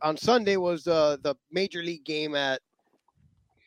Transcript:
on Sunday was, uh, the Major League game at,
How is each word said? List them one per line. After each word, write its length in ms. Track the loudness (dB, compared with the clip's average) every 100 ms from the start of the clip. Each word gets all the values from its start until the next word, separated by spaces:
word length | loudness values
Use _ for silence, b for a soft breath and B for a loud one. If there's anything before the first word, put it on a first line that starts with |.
on 160 | -2 -2
Sunday 400 | 2 4 4 0
was, 280 | 0 -2 0
uh, 280 | 2 2 2
the 120 | -4 -6 _
Major 300 | -4 -4 -4
League 200 | -8 -8
game 320 | -6 -4 -2 -2
at, 240 | -2 -2 _ _ _ _ _ _ _ _ _ _